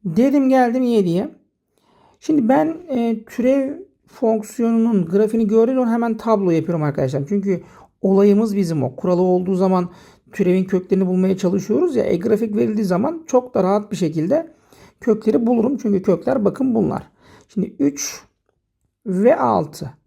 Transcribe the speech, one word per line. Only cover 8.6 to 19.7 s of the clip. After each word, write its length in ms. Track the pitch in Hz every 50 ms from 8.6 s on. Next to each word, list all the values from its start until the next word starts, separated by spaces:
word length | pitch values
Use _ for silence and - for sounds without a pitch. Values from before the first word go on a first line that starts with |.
| 196 165 165 151 127
o. 140 | 123 127
Kuralı 260 | - - 180 180 175 185
olduğu 320 | 185 180 180 185 180 196
zaman 360 | 180 190 190 185 185 180 180 - - - - - _ _ _ -
türevin 320 | - 202 180 180 190 185
köklerini 420 | 190 202 180 185 - 196 190 190
bulmaya 300 | 180 185 185 185 190 190
çalışıyoruz 600 | 185 - 175 180 202 - - 214 262 359 349 277
ya. 80 | 240 -
E, 120 | - -
grafik 400 | 170 175 226 220 208 233 220 208
verildiği 280 | 208 240 226 214 208 220
zaman 380 | 185 180 175 220 294 339 330 320
çok 280 | - - 247 247 247 _
da 80 | 226 185
rahat 280 | 185 196 208 208 208
bir 60 | 220
şekilde 580 | 160 185 160 156 165 151 180 262 320 330 330 - _ _ _ _ _ - - _ _
kökleri 460 | - 254 214 214 - 220 220 277 233
bulurum. 300 | 226 247 233 208 247 285
Çünkü 260 | 226 - 220 202 185 190
kökler 420 | - 180 - - - 269 262 208
bakın 300 | 196 190 - - 269 117
bunlar. 360 | - 98 - - - - - _ _ _ _ - - _ _
Şimdi 280 | _ 214 - - - _
üç 420 | 139 143 139 - - - - - - _ _ _ _ _ _ _ _ _ _ _ _ _ _ _ _
ve 300 | 233 185 185 202 240 311
altı. 540 | - 262 240 220 185 - 73